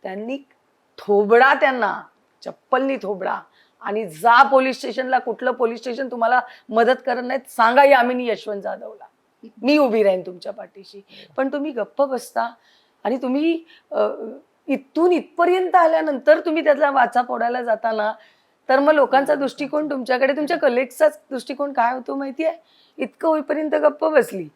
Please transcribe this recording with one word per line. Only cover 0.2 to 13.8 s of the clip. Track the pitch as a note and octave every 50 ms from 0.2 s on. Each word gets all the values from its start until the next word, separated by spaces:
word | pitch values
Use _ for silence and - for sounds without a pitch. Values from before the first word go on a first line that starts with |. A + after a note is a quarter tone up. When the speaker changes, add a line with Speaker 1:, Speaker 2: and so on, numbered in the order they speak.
| G#3+ A#3 C4 C#4 C#4 _ _ _ _ _ _ _ _ _ _ -
Speaker 1:
थोबडा, | - - G#3 G3+ G#3 G3+ A3+ A#3+ B3+ C4+ D4
त्यांना | C#4 D#4+ C#4 C4 B3 A3 G3 F3 D#3 - - _ _ _ _ _ _ -
चप्पलनी | - - _ _ _ - B3+ C4+ C4+ C4+ A#3+
थोबडा | - F#3 G#3 F#3 F#3 - - G3 - _ _ _ _ _ _ _
आणि | - G#3+ G3+ G#3+ A3+ F#3
जा | D#3+ D#3 E3+ A#3 A#3 B3 C#4
पोलीस | - C#4 C4 C4 C4 B3 -
स्टेशनला. | - - G#3+ A#3 B3+ B3+ C4 B3
कुठलं | B3 B3+ A3 - B3+ B3+
पोलीस | B3 B3 B3+ A3+ A#3 A#3
स्टेशन | A3+ C4 A#3+ A#3+ C#4 B3+
तुम्हाला | A#3+ A#3+ A3+ A3 - B3+ - - - - _ _
मदत | B3+ A3 A#3 A3 C4 B3+ -
करत | - A#3+ A#3 B3
नाहीत, | B3 B3+ C4+ C4 -
सांगा | - - A#3 A3+ A#3+ C4 C#4+
यामिनी | C#4 C#4 B3+ A#3+ B3 B3+ B3 B3 A#3+
यशवंत | G#3+ G3 - G#3+ G#3 G3+
जाधवला, | F#3+ G3+ F#3+ G3 A#3 A3 A3 - - - _ _ _ _ _ _ - A3+ _ -
मी | G#3+ B3 D4 D4+
उभी | D4 B3+ G#3 A3+ G#3+
राहीन | G3 F#3+ F#3
तुमच्या | F3 F3+ F3+ F3+ - - G3+
पाठीशी. | - F#3+ F3+ _ G3 G3 - - G3+ G3+ _ - - - _ _ -
पण | C4+ C4+
तुम्ही | C4+ D4 C#4 D#4
गप्प | C4+ A#3+ G#3 G3 _ - C#4
बसता | C4+ C4 A#3 - - _ A#3 A3+ A#3 A#3 _ _ _ _ _ _ _ _ _ _
आणि | G#3 A#3+ C4
तुम्ही, | B3 B3+ B3+ C#4+ D4+ E4 E4+ E4 E4 _ - _